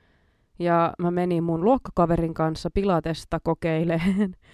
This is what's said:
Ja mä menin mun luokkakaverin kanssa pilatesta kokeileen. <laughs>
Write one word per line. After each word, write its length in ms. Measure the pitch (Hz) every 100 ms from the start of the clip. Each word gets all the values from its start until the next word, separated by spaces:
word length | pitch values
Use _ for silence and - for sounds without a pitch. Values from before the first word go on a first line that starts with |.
| _ _ _ _ _ -
Ja 360 | 175 170 165 -
mä 120 | 175
menin 340 | 175 180 170
mun 200 | 170 165
luokkakaverin 720 | 196 262 - - 165 170 165
kanssa 360 | 160 160 160 175
pilatesta 720 | - 202 170 160 156 - 160
kokeileen. 960 | - 160 170 160 170 165 180 190 202 -
<laughs> 80 | _